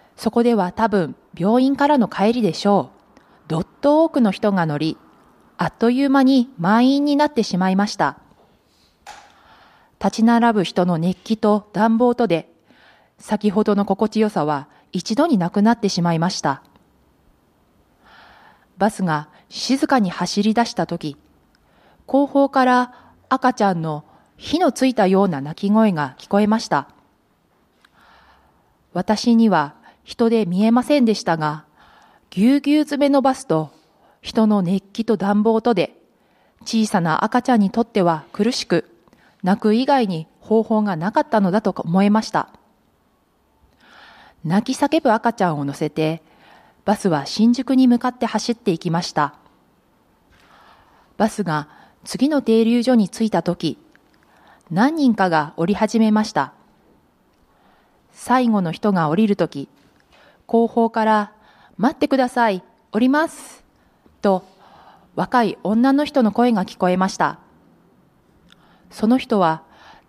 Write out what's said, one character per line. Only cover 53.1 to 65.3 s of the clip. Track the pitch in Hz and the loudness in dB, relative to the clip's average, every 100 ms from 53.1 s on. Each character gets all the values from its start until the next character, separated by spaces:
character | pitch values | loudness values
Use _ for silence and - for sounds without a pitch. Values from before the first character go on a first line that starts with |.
| - 220 | -2 -2
い | |
た | 190 | 0
時、 | 170 175 165 - _ _ _ _ _ _ _ _ _ | -2 -4 -6 -8 _ _ _ _ _ _ _ _ _
何 | 165 247 320 | 0 0 2
人 | 269 214 | 0 2
か | 190 | 2
が | 160 147 - | 0 -2 -4
降 | 170 | -2
り | 202 | 0
始 | 214 226 | 0 0
め | 220 | 2
ま | 214 | 2
し | 214 | 0
た。 | - 135 - _ _ _ _ _ _ _ _ _ _ _ _ _ _ _ | -2 -4 -8 _ _ _ _ _ _ _ _ _ _ _ _ _ _ _
最 | - - 247 247 | -16 -2 0 2
後 | 208 | 0
の | 175 | -2
人 | 160 214 | -2 -2
が | 190 156 | 0 0
降 | 165 | 2
り | 220 | 0
る | 196 | 0
時、 | 170 139 135 _ _ _ _ _ _ _ - | -2 -4 -14 _ _ _ _ _ _ _ -4
後 | 226 233 | 0 0
方 | 240 226 | 0 -2
か | 226 | 0
ら、 | 220 214 208 _ _ _ _ - | 0 0 -2 _ _ _ _ -4
「待 | 220 | -4
っ | - | -2
て | 302 | -2
く | 269 | 0
だ | 247 | 0
さ | - 233 | 0 0
い、 | 190 - _ _ | -2 -8 _ _
降 | 214 | -2
り | 254 | 0
ま | 294 320 | 0 -2
す」 | - - - _ _ _ _ _ _ | -6 -20 -20 _ _ _ _ _ _
と、 | 208 185 - _ - - - - _ - | -2 -2 -4 _ -20 -20 -20 -20 _ -8
若 | 180 | -2